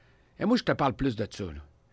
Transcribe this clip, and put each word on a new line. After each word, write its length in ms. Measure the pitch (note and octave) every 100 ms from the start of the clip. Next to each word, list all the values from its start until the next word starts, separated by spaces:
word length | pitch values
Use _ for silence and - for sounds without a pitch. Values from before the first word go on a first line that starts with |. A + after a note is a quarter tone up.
| _ _ _ -
Et 60 | F3+
moi, 100 | A#3+
je 80 |
te 80 | -
parle 220 | C#3+ C#3
plus 200 | - C3+
de 120 | G#2+ G2+
ça, 140 | -
là. 160 | F#2 D2 D2 _ _